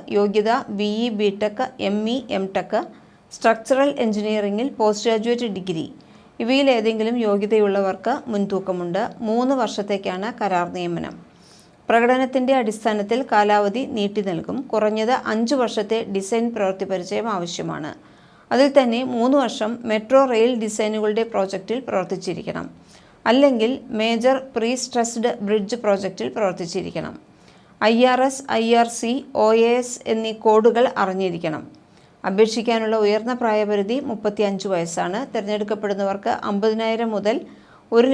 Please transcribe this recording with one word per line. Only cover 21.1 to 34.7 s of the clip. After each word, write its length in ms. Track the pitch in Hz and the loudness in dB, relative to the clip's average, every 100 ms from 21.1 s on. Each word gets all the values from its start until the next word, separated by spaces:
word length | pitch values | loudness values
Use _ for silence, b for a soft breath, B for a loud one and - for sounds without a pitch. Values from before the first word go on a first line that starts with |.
| 214 226 202 | 0 0 0
പ്രോജക്റ്റിൽ 440 | 190 196 185 240 254 | -2 -4 -4 -6 -2
പ്രവർത്തിച്ചിരിക്കണം. 800 | 202 180 185 - 165 - - 170 - B B B B - | -2 -2 -6 -6 -6 -6 -8 -8 -14 B B B B 2
അല്ലെങ്കിൽ 420 | 254 285 240 220 269 - 214 | 6 6 4 0 -2 -6 -2
മേജർ 360 | 226 233 247 269 262 233 | 0 2 2 2 -2 -4
പ്രീ 160 | 226 254 | -2 -2
സ്ട്രെസ്ഡ് 540 | - 247 233 233 233 - 202 | -2 -2 -2 -2 -2 -2 0
ബ്രിഡ്ജ് 340 | 214 196 233 214 | 0 0 -2 0
പ്രോജക്റ്റിൽ 440 | 196 190 185 233 240 | 0 -2 -6 -6 -2
പ്രവർത്തിച്ചിരിക്കണം. 760 | 202 170 170 190 170 165 156 - _ b b b b b 214 | -2 -2 -6 -6 -6 -8 -8 -12 _ b b b b b 2
ഐ 20 | 233 254 | 6 4
ആർ 80 | 247 262 | 4 2
എസ്, 140 | 269 - 226 | -2 -4 0
ഐ 40 | 226 233 | 4 4
ആർ 80 | 233 - | 2 -2
സി, 140 | 233 269 - - 214 | -4 -4 -2 2 4
ഒ 20 | 226 226 | 6 4
എ 20 | 247 | 2
എസ് 180 | 247 - - | -2 -6 -4
എന്നീ 200 | 220 220 220 220 | -2 -2 0 4
കോഡുകൾ 420 | 214 220 220 247 - | 6 6 4 2 2
അറിഞ്ഞിരിക്കണം. 600 | 196 190 190 170 170 147 - - b b b b 185 | 0 0 -2 -2 -4 -6 -10 -20 b b b b -2
അപേക്ഷിക്കാനുള്ള 680 | 190 220 226 226 226 220 220 | 4 4 2 0 0 2 2
ഉയർന്ന 300 | 208 214 233 247 | 2 2 0 -2
പ്രായപരിധി 560 | 233 214 208 208 196 254 - | 0 2 2 0 0 -2 -4
മുപ്പത്തിയഞ്ച് 580 | 214 214 208 202 190 202 | -4 -4 0 -2 -2 -2